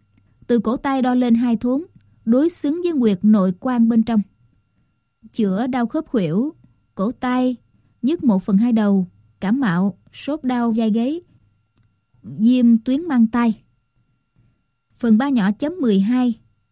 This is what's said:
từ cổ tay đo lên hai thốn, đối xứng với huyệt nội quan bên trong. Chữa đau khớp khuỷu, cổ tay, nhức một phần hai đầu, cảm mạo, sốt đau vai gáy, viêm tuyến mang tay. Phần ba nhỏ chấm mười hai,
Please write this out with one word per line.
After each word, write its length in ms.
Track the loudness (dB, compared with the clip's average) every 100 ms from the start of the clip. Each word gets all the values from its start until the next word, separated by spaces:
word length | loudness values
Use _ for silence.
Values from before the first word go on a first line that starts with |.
| _ _ _ _ -2
từ 120 | -2
cổ 180 | 0 -4
tay 240 | -2 -2
đo 140 | 0 0
lên 200 | 2 2
hai 220 | 2 0
thốn, 260 | -2 -4 -6 _ _ _ 0
đối 240 | 2 2
xứng 320 | 0 -2 -2
với 80 | -2
huyệt 280 | 0 0 2
nội 320 | 4 4 2 -2
quan 300 | -4 0 2
bên 140 | 2
trong. 180 | 0 -2 -4 _ _ _ _ _ _ _ _ _ -10
Chữa 360 | -4 -2 -2 -4
đau 200 | -4 -4
khớp 200 | -4 -4
khuỷu, 460 | -4 -2 -2 -4 -8 _ _ _ -6
cổ 160 | -6
tay, 440 | -4 -4 -2 -2 -4 _ _ _ _
nhức 220 | -4 -2
một 200 | 0 0
phần 140 | 0 0
hai 160 | 2
đầu, 340 | 2 2 0 -2 _ _ _
cảm 200 | -4 -2
mạo, 380 | 0 0 -2 -4 _
sốt 300 | -12 -8 -6
đau 280 | -4 -2 -2
vai 200 | 0 0
gáy, 300 | 0 -2 -6 -10 _ _ _ _ _ _ _ _ _
viêm 540 | -14 -2 2 4 4 2
tuyến 300 | 0 -4 0
mang 200 | 0 2
tay. 360 | 2 -2 -2 _ _ _ _ _ _ _ _ _ _ _ _ _ -6
Phần 220 | 2 2
ba 120 | 2
nhỏ 220 | 0 0
chấm 220 | -2 -6 -2
mười 200 | 0 2
hai, 400 | 2 0 0 -4 _ _ _